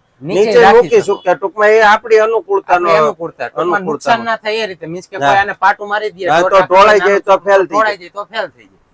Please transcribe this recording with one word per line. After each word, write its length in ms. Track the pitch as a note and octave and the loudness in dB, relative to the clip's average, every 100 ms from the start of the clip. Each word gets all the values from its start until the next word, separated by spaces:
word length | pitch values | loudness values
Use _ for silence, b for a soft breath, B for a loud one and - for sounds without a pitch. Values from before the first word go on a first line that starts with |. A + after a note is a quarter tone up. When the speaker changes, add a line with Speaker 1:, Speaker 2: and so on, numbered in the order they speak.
| _ _ | _ _
Speaker 1:
નીચે 240 | C#3 F#3+ A3 | -6 -2 2
Speaker 2:
નીચે 160 | A#3+ | 4
Speaker 1:
રાખી 160 | G3+ A3+ | 4 4
Speaker 2:
મૂકી 240 | F3 A3+ | 4 0
Speaker 1:
શકો. 140 | F#3+ G3 | 0 -4
Speaker 2:
શકીએ. 200 | F#3 E3+ | -4 -4
ટૂંકમાં 340 | F#3+ G#3 G#3 | -6 -2 2
એ 120 | A3 | 4
આપણી 360 | G#3 A3 A3+ A3 | 4 2 2 0
અનુકૂળતાનો, 720 | A3 A3+ F#3 G3 - F3+ F3 | 2 -2 -4 -4 -2 -2 0
Speaker 1:
આપણી 140 | D#3+ | 0
અનુકૂળતા. 440 | D3 D#3 E3 - A#2+ | 0 -4 -10 -10 -10
ટૂંકમાં 320 | - F3 G3+ | -6 -4 -4
Speaker 2:
અનુકૂળતાનો. 380 | F#3 C#3+ - A#3 | -6 -6 -2 -2
Speaker 1:
નુકસાન 80 | A3+ | -2
ના 100 | A#3 | -6
થાય 180 | G#3+ | -6
એ 120 | A3 G#3+ | -6 -8
રીતે, 220 | F3 D#3+ | -10 -14
મીન્સ 220 | F3 - | -14 -14
કે 80 | F#3+ | -4
Speaker 2:
હા. 140 | C#3 | 0
Speaker 1:
કોઈ 80 | G3 | 0
આને 140 | G3 | -2
પાટું 360 | F#3+ F#3+ G3+ G#3 | -2 -2 -2 -4
મારી 200 | G#3 G#3 | -6 -6
દે, 180 | F3 F3 | -8 -2
Speaker 2:
હા, 120 | E3 | 0
Speaker 1:
ઢોર 120 | F#3 | 2
Speaker 2:
તો 60 | F#3+ | 2
Speaker 1:
ઢાંખર 180 | F3+ F#3 | 4 4
Speaker 2:
ઢોળાઈ 240 | G#3+ G#3 | 6 4
જાય 200 | F#3 G3+ | 2 0
તો 120 | - | 2
Speaker 1:
નાનું 140 | F#3+ F3+ | 0 2
Speaker 2:
ફેલ 160 | G3 | 0
થઈ 60 | F3 | 0
Speaker 1:
ઢોળાઈ 300 | G#3 A3 G3 | -2 -2 -4
Speaker 2:
જાય. 120 | F3 | -12
Speaker 1:
જાય 0 | |
તો 140 | G3+ | -14
ફેલ 240 | G3+ G#3+ F3+ | -12 -10 -10
થઈ 160 | A#2+ | -14
જાય. 140 | G#2 _ _ | _ _ _